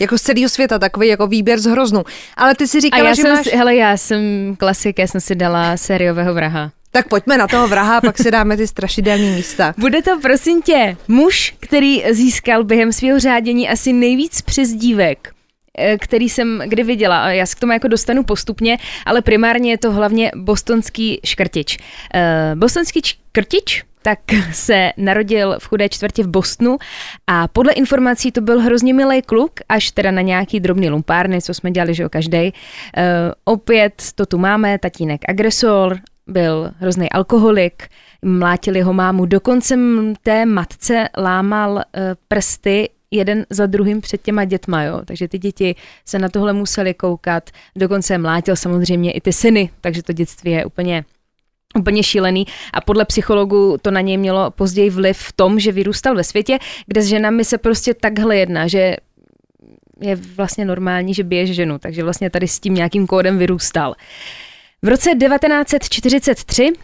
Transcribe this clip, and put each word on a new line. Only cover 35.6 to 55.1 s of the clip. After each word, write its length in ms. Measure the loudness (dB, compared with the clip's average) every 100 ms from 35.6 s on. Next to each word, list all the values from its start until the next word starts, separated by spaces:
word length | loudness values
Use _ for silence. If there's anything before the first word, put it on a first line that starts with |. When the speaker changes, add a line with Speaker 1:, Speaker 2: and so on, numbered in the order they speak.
| 2 2 2 -2 -10 _ -6
Speaker 2:
byl 440 | -2 0 -2 -6 -6
hrozný 320 | -4 -2 -2
alkoholik, 720 | -2 0 2 4 4 0 -4 -20 -20 _ _
mlátil 520 | -2 0 2 0 0 0
jeho 160 | 2
mámu, 340 | 2 0 0 2
dokonce 480 | 2 2 0 2
m-, 400 | 2 2 0 -2 -4
té 240 | 0 2 2
matce 600 | 0 -4 -6 -2 -2 -2 -4
lámal, 600 | -2 0 0 0 -2 -4
eh, 340 | -6 -8 -8 -8 -4
prsty 600 | -4 -2 -4 -2 0 -2 _ _
jeden 360 | -2 0 -2 -4
za 160 | -2 0
druhým 340 | 0 0 -2
před 220 | -6 -8
těma 220 | -4 -2
dětma, 380 | -2 -4 -4 -4
jo. 200 | -4 -6
Takže 240 | -10 -10 -8
ty 100 | -6
děti 360 | -6 -4 -4 -4 -12 -20 -8
se 120 | -4
na 100 | -2
tohle 240 | -2 -2
musely 420 | -2 -2 -2 -4
koukat, 560 | -2 -4 -4 -4 -4 -6 -18 _ -4
dokonce 420 | -2 0 -2 -2
mlátil 380 | -2 -2 -2 -2
samozřejmě 560 | -2 -2 0 0 -2
i 80 | -2
ty 120 | -2
syny, 380 | 0 2 2 0 -6
takže 220 | -8 -6
to 100 | -6
dětství 380 | -4 -6 -6 -4
je 140 | -4
úplně, 400 | -4 -6 -4 -4 -8 _ _ _ _ _ _ -2
úplně 240 | 0 0
šílený. 440 | 0 0 0 0 -4 -10 -10
A 80 | -4
podle 240 | 0 0
psychologů 720 | 0 -2 0 0 2 2 2 2
to 80 | -2
na 100 | -2
něj 160 | 0 0
mělo 340 | 0 0 -2
později 400 | -2 -2 2 0
vliv 280 | 2 0